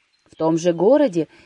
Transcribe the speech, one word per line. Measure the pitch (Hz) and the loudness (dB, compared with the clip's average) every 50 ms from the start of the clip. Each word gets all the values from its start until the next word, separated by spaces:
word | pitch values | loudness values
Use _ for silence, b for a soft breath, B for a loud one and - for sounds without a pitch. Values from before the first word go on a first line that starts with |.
| _ _ _ _ _ _ | _ _ _ _ _ _
В | _ | _
том | - 160 160 165 | -6 -2 -2 -2
же | 160 170 180 | 0 -2 -2
городе | 170 165 175 220 277 302 294 233 170 170 147 b b b b | -2 0 2 2 2 2 2 0 -2 -4 -6 b b b b